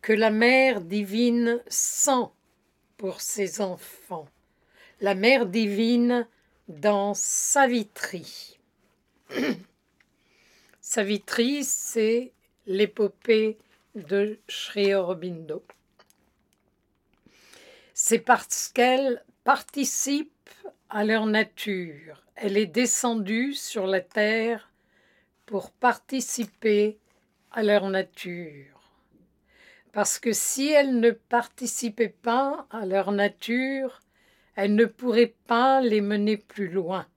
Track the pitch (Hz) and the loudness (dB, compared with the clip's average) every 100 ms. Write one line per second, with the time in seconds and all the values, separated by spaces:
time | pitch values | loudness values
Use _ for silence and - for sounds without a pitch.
0 | - 214 220 214 240 262 262 214 165 208 | 2 2 4 4 4 6 4 2 -4 -6
1 | 196 214 240 240 233 240 - - - - | -4 0 2 2 0 -2 -4 -4 -4 0
2 | 233 262 220 _ _ _ _ _ _ _ | 2 2 0 _ _ _ _ _ _ _
3 | 196 - - - 190 - 196 175 - - | -10 -8 -8 -4 -4 -4 -6 -6 -16 -20
4 | - 175 143 _ _ _ _ _ - _ | -14 -14 -14 _ _ _ _ _ -20 _
5 | 196 190 214 - 220 196 208 202 226 240 | -2 2 4 4 2 0 0 0 2 2
6 | 240 247 233 _ _ _ - 156 208 202 | 2 0 -2 _ _ _ -20 -2 0 2
7 | 202 196 - - - 277 269 240 208 - | 0 -4 -4 -2 0 2 2 2 -4 -10
8 | - 180 - - - _ _ _ _ _ | -10 -10 -14 -20 -20 _ _ _ _ _
9 | _ _ _ - 277 185 185 _ _ _ | _ _ _ -4 -4 -4 -10 _ _ _
10 | _ _ _ _ _ _ _ _ - - | _ _ _ _ _ _ _ _ -6 -4
11 | 202 208 - - 240 285 277 - - 226 | -2 -2 -4 0 0 0 -2 -4 -4 -2
12 | 220 233 254 _ _ _ - 190 208 - | 2 0 -2 _ _ _ -6 0 0 0
13 | 202 - - 220 220 220 _ _ _ 220 | -4 -2 2 2 2 -4 _ _ _ -18
14 | 160 202 208 214 - - - 208 202 196 | -4 -2 -2 -6 -12 -12 -8 -2 2 2
15 | 180 180 180 170 160 156 _ - _ _ | 0 -4 -8 -10 -10 -12 _ -20 _ _
16 | _ _ _ _ _ _ _ _ _ _ | _ _ _ _ _ _ _ _ _ _
17 | _ _ _ _ _ - - - _ - | _ _ _ _ _ -20 -20 -20 _ -4
18 | - - 226 233 - - - - 247 254 | 0 0 2 2 2 -8 -6 0 2 2
19 | 269 240 - _ - 277 - 285 277 - | 0 -4 -8 _ 0 0 0 -4 -4 -4
20 | - 285 302 _ - - - _ _ 214 | -2 -4 -4 _ -20 -20 -20 _ _ -2
21 | 214 220 214 214 214 - 214 190 170 147 | 0 0 2 0 0 -6 -6 -6 -8 -14
22 | 160 151 _ - 208 196 208 156 247 - | -20 -20 _ -8 -2 0 0 0 0 0
23 | 247 226 190 220 269 277 - 226 190 190 | 0 -2 -2 -2 -2 -6 -8 -6 -2 -2
24 | - 220 214 226 226 226 - _ _ _ | -2 -2 0 0 -2 -4 -8 _ _ _
25 | _ _ _ _ - - - _ 247 233 | _ _ _ _ -8 -8 -8 _ 0 0
26 | _ 269 240 - 214 _ 226 208 208 214 | _ -6 -6 -6 -8 _ 0 2 2 -2
27 | _ _ _ _ _ - 214 208 196 190 | _ _ _ _ _ -2 2 2 2 -4
28 | 185 - 185 175 165 143 135 _ _ _ | -4 -10 -12 -12 -14 -18 -20 _ _ _
29 | _ _ _ _ _ _ - _ _ 208 | _ _ _ _ _ _ -20 _ _ -2
30 | 202 - 240 208 - - 277 302 277 247 | -2 0 -2 -2 -2 -2 4 4 4 4
31 | 233 226 _ 233 220 - 240 - 240 208 | 4 2 _ -2 -2 -8 -8 -6 -6 -2
32 | 214 - 233 240 269 311 - 220 196 196 | -4 -2 -2 0 0 -4 -10 -10 -2 -2
33 | 190 202 202 202 - 240 262 269 262 - | 0 0 0 -2 -4 -2 0 -4 -6 -8
34 | _ _ _ _ _ - 202 208 226 - | _ _ _ _ _ -2 2 4 4 2
35 | 247 226 233 _ - 233 262 269 254 214 | 0 4 4 _ -2 2 4 4 4 2
36 | 202 208 208 214 _ - 190 185 170 185 | 2 0 0 0 _ -8 -4 -4 -4 -6
37 | - | -8